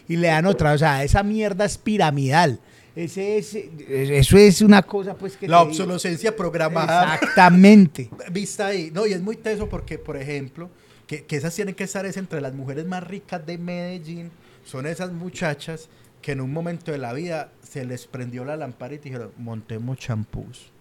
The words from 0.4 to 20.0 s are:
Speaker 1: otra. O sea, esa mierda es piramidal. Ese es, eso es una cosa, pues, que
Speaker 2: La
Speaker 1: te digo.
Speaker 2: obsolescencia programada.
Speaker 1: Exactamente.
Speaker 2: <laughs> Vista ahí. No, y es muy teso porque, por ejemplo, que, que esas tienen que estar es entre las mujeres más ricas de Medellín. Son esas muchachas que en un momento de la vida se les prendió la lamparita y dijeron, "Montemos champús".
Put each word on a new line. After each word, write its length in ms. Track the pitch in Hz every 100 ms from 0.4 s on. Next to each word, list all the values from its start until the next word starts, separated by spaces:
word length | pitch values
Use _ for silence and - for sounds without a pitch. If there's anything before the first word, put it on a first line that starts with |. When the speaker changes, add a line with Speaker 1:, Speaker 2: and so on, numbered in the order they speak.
| 185
Speaker 1:
otra. 260 | 190 151
O 60 | 147
sea, 240 | 156 135
esa 180 | 143 202
mierda 420 | 202 220 214 185 208
es 120 | -
piramidal. 840 | - 214 160 143 135 151 170 110 _ _ _
Ese 440 | 160 170 190 196 214
es, 180 | 156 208 - 156 -
eso 480 | 135 135 143 131 190
es 240 | 208 170
una 220 | 208 202
cosa, 320 | - 202 190
pues, 220 | 180 190 -
que 120 | 190
Speaker 2:
La 160 | 170
Speaker 1:
te 60 | 156
digo. 120 | 160
Speaker 2:
obsolescencia 540 | 180 180 185 165 220 214
programada. 760 | 175 160 160 165 156 170 156
Speaker 1:
Exactamente. 960 | 160 - - 180 180 196 208 185 - 120 -
Speaker 2:
<laughs> 100 | -
Vista 360 | 180 208 - 196
ahí. 240 | 196 160
No, 140 | 160 214
y 80 |
es 80 | 185
muy 140 | 190 226
teso 300 | 220 208 214
porque, 280 | 170 - 156
por 180 | - 143
ejemplo, 500 | 139 143 131 160 175 _ _ _ -
que, 180 | 151
que 120 | - 147
esas 180 | 160
tienen 200 | 170 196
que 100 | -
estar 200 | 190 196 190
es 120 | 196
entre 220 | 185 156
las 100 | 135
mujeres 320 | 135 131 139
más 180 | 180 180
ricas 420 | 175 196 - 180 156
de 100 | 175
Medellín. 720 | 175 175 175 180 156 170 170 _ _ _
Son 220 | - 131 147
esas 240 | 170 185
muchachas 760 | 170 180 - 170 143 - 160 - _ _ _
que 100 | -
en 80 | 131
un 100 | 131
momento 380 | 156 170 170 -
de 40 | 143
la 140 | 120
vida 380 | 127 175 160 - _ -
se 160 | 147
les 220 | 127 123 -
prendió 380 | 127 123 123 127
la 100 | 156
lamparita 520 | 135 117 127 147 147
y 20 |
dijeron, 220 | 127 110 -
"Montemos 600 | 117 113 110 113 123
champús". 720 | 131